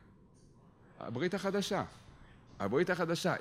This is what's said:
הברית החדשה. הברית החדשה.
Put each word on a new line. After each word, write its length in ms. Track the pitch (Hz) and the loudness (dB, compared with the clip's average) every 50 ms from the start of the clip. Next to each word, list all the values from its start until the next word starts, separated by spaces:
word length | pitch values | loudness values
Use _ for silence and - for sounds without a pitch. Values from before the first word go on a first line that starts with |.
| - - - - - - - - - - - - - - - - - - - - | -12 -20 -20 -20 -20 -20 -20 -20 -20 -20 -20 -20 -20 -20 -20 -20 -20 -18 -14 -10
הברית 340 | - - 113 127 170 180 202 | -8 -6 -2 -2 -2 -2 -2
החדשה. 500 | 190 185 196 190 202 185 - 208 165 - - - - - - - - - - - - - - - - | -2 -2 0 0 0 0 0 0 -2 -2 -4 -6 -16 -20 -20 -20 -20 -20 -20 -20 -20 -20 -14 -8 -4
הברית 300 | 98 101 117 151 175 185 | 0 2 4 4 4 4
החדשה. 460 | 180 165 180 160 170 - - 175 135 - | 2 0 2 0 0 2 2 2 2 4